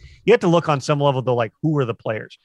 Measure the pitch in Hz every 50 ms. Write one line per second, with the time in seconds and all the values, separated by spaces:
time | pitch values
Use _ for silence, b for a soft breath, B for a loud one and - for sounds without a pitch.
0 | b b b b b 185 233 226 208 175 165 170 160 160 147 135 - - 151 143
1 | 143 143 131 131 113 131 120 120 117 107 _ - - 160 151 143 131 113 - _
2 | - 127 110 110 120 - - _